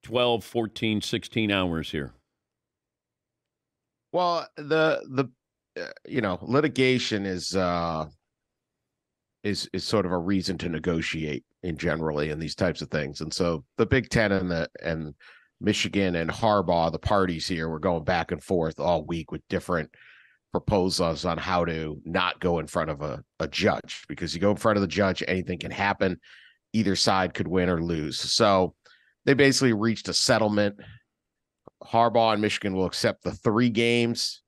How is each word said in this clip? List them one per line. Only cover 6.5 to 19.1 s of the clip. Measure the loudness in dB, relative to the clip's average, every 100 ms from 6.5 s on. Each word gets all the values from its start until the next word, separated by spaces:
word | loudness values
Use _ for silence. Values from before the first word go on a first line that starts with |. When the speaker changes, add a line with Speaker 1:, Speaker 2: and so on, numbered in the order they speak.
| 2 2 2 4 4 0 -2 -2
Speaker 2:
is, | -6 -2
uh, | 0 0 0 -2 -4 -6 _ _ _ _ _ _ _ _ _ _ _ _ _
is, | -4 -4 -4
is | -6
sort | 0 0 2
of |
a | -2
reason | 0 0 0 -4
to | -4
negotiate | -4 -2 -2 -2 -4 -6 -6 _ _
in | -10 -4
generally | -2 -2 -2 -2 -2
in | -4
these | -6
types | -2 -2 -2
of | -6
things. | -6 -6 -8
And | -8
so | -2 -2 -2 -8 -2
the |
Big | 2 2 2
Ten | 0 2
and | 2 0
the, | -2 -4 -6
and | -6 -6 -8 -14 -20 -20 _ _
Michigan | -2 0 0 0 0 0
and | -2
Harbaugh, | 0 2 2 2 2 2
the | -2
parties | 0 2 2 -2 -4
here, | -4 -4
were | -2
going | -2 0
back | 0 -2 -2
and | -6
forth | -2 0 0 -2
all | 0 0
week | -2